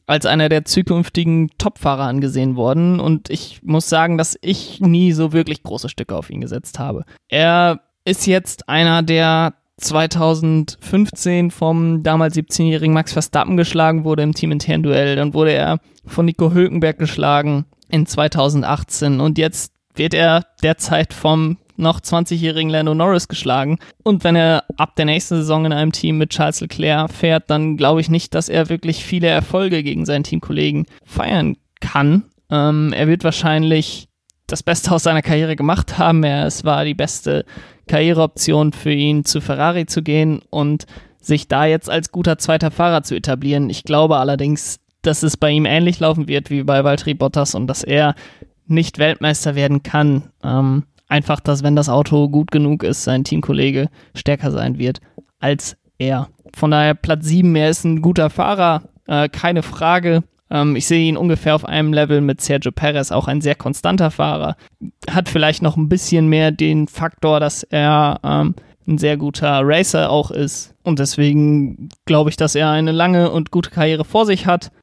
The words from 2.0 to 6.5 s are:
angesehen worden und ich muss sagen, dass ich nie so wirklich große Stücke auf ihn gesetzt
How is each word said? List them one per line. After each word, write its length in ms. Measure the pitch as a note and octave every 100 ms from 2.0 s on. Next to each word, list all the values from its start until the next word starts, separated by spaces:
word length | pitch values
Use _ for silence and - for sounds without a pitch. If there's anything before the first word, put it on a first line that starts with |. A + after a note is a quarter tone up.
angesehen 520 | C3+ C3+ C#3 C3 C3 B2
worden 440 | A#2+ D3+ F3 F3+
und 300 | D#3 D#3 -
ich 300 | - - -
muss 260 | - D#3 -
sagen, 300 | D#3+ E3+ E3
dass 180 | D#3+ -
ich 400 | F3+ G3 - -
nie 300 | F#3 E3+ F3+
so 200 | D#3 D#3+
wirklich 300 | E3 D3+ D3+
große 260 | - G#2 B2
Stücke 260 | - -
auf 140 | E2 -
ihn 140 | -
gesetzt 360 | -